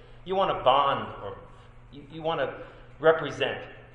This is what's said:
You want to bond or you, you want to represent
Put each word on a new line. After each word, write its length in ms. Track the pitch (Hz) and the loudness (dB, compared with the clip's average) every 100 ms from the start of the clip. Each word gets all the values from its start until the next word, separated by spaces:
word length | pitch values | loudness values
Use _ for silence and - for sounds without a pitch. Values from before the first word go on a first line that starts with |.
| - - | -20 -18
You 120 | - 190 | -4 0
want 200 | 180 143 | 0 4
to 60 | |
bond 460 | 131 135 139 127 104 - | 6 6 6 0 -4 -10
or 120 | 104 98 - - - - - | -12 -12 -16 -20 -20 -20 -20
you, 120 | 143 143 | -20 -16
you 100 | 160 | -6
want 180 | 160 160 | -4 -2
to 140 | 127 - - - - - | -2 -6 -14 -18 -20 2
represent 580 | 156 160 143 127 131 - - - - | 4 4 0 -2 -4 -4 -10 -16 0